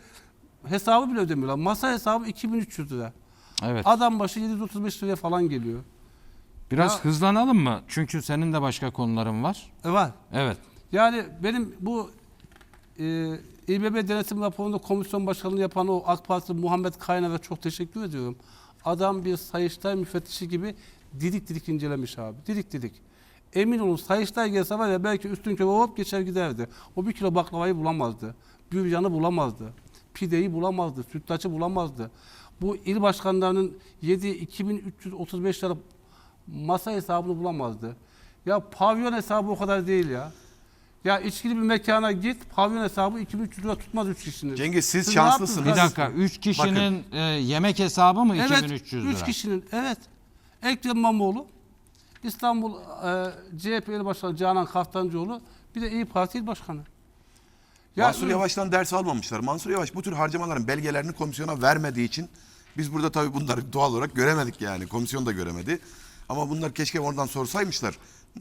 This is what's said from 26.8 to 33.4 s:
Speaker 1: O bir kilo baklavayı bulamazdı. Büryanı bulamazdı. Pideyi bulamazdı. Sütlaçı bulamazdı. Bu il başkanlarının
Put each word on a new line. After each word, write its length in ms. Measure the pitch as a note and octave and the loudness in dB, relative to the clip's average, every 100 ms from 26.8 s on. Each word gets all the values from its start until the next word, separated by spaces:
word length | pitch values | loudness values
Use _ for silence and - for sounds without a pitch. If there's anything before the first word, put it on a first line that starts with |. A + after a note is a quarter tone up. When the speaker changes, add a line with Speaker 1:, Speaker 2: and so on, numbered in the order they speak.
| - F#3 | -10 -4
Speaker 1:
O 120 | G3+ | -4
bir 60 | |
kilo 220 | G#3+ F#3+ F3 | -2 2 2
baklavayı 400 | E3+ E3+ F3+ E3+ | 0 -2 0 0
bulamazdı. 600 | D#3 D#3+ A#2 A2 A2 A2+ - - - | 0 0 -2 -4 -12 -14 -20 -20 -6
Büryanı 400 | F#3 F3+ E3+ F#3+ | -2 0 2 2
bulamazdı. 600 | D#3+ E3+ F3 C3 A#2 A2 - - - _ | 2 2 2 0 -4 -14 -16 -20 -20 _
Pideyi 400 | - F3+ E3+ G3 | -6 0 2 2
bulamazdı. 500 | E3 F#3 F#3 E3 B2+ | 0 0 0 -2 -4
Sütlaçı 480 | A#2+ D#3 - E3 F#3 | -8 -10 -4 -4 -2
bulamazdı. 600 | D#3 E3+ F#3 D#3+ B2 A2+ - - - - - | -2 -2 -2 -4 -6 -10 -12 -20 -20 -20 -4
Bu 140 | G3 G3+ | -4 -2
il 260 | F3+ G#3 | -2 4
başkanlarının 760 | G3+ G3 G3 F#3+ | 4 4 2 4